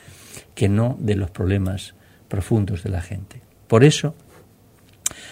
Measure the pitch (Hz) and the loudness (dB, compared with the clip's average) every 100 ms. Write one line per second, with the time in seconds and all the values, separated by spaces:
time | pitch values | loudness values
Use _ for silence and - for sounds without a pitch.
0 | - - - - - - 98 101 120 135 | -20 -20 -20 -20 -20 -2 0 2 0 -2
1 | 107 98 95 - 92 98 95 98 - - | -2 -2 -2 -4 -2 0 -2 -6 -10 -20
2 | _ _ _ - - 113 101 - 104 90 | _ _ _ -8 0 0 0 -4 -6 -6
3 | - - - - - _ - 113 143 - | -8 -12 -14 -20 -20 _ 0 6 6 6
4 | 151 - - - - _ _ _ _ _ | -2 -8 -16 -20 -20 _ _ _ _ _
5 | - - - | -12 -12 -16